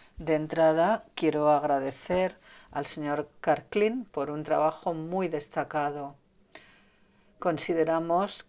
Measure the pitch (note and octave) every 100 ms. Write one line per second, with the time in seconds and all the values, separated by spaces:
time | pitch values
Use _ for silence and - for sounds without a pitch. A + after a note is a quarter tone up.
0 | - - E3 D#3 D#3 E3 D#3+ D#3+ F3 A3
1 | - - D#3 D3+ D3+ D3 D3 C#3 C3+ -
2 | - F3+ F#3 - - - - C#3+ D3 -
3 | D3 D3 D3 - - C#3+ - G#3 G#3+ B3+
4 | A3 - C#3+ D3+ D#3 D3+ D#3 - F3+ E3
5 | D#3+ F#3 F3+ D3+ - D#3 C#3+ D3+ D3 C#3+
6 | C#3 - _ _ _ - - _ _ _
7 | _ _ _ - F3+ D#3 - E3 D#3+ E3
8 | E3 F3 G#3 -